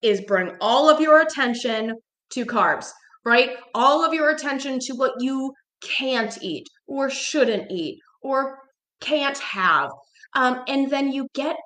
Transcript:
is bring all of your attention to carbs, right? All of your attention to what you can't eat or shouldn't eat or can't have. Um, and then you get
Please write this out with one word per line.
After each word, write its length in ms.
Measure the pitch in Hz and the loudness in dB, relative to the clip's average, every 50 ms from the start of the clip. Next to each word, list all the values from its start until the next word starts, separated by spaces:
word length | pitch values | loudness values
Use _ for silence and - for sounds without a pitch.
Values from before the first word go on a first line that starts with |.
is 200 | - 226 202 196 - - | 4 2 2 2 0 0
bring 240 | 202 185 185 180 - - | 0 0 0 -2 -4 -4
all 300 | - - - 262 294 311 | 0 2 4 4 8 6
of 100 | 302 311 | 6 6
your 220 | 311 311 302 311 | 6 6 8 6
attention 720 | 320 311 311 285 269 247 233 233 - 247 226 220 220 226 226 226 _ _ _ _ _ _ | 6 4 0 -2 -2 -2 -2 -2 -2 -2 -2 -2 -4 -4 -6 -10 _ _ _ _ _ _
to 140 | - 262 240 | -8 -8 -6
carbs, 440 | 220 240 220 185 170 151 139 - - - - _ _ _ _ _ | -4 0 0 2 2 2 -2 -4 -12 -18 -20 _ _ _ _ _
right? 280 | 233 233 240 262 254 - - - - _ | 2 4 4 4 2 0 -12 -14 -12 _
All 300 | 214 247 269 285 311 330 | 2 4 4 4 4 2
of 100 | 311 311 | 0 0
your 180 | 320 302 294 | 2 2 2
attention 480 | 311 302 - 285 269 269 269 285 262 254 | 0 0 -2 -6 -6 -4 -4 -4 -6 -6
to 120 | 247 - 269 | -6 -6 -4
what 180 | 233 262 254 - - | -2 -2 -2 -2 -2
you 340 | 247 262 269 269 262 269 277 _ _ _ _ _ | -4 -2 -2 -2 -4 -6 -10 _ _ _ _ _
can't 560 | - - - - 262 262 262 240 226 208 - - | -12 -8 -6 -4 -2 -2 -2 -2 -2 -4 -6 -10
eat 260 | - 196 160 131 - - _ _ _ - | -10 -8 -8 -8 -10 -16 _ _ _ -10
or 220 | 277 269 277 269 | -6 -4 -4 -4
shouldn't 640 | 269 - - - - 311 262 233 220 196 - - | -4 -6 -8 -4 0 2 2 2 2 -2 -4 -6
eat 280 | 202 180 165 147 - - _ _ _ _ | -6 -6 -6 -6 -8 -12 _ _ _ _
or 360 | _ 269 269 262 269 269 269 - - _ _ _ _ _ _ _ | _ -2 -2 -2 -2 -2 -6 -14 -20 _ _ _ _ _ _ _
can't 380 | - - 294 302 277 277 277 285 | -6 -2 0 0 0 -2 -4 -6
have. 540 | - - 196 196 185 180 165 151 117 101 - - - _ _ _ - - - | -10 -10 -6 0 2 2 2 2 0 -2 -8 -14 -20 _ _ _ -20 -6 -2
Um, 260 | 277 262 254 247 254 254 254 | 0 0 2 0 -2 -6 -4
and 220 | 269 277 277 269 | -2 0 0 0
then 220 | 277 277 277 277 | 0 -2 -2 -2
you 160 | 262 277 269 269 _ | -2 -4 -6 -6 _
get 220 | - 269 302 339 - - | -6 -4 -4 -6 -6 -10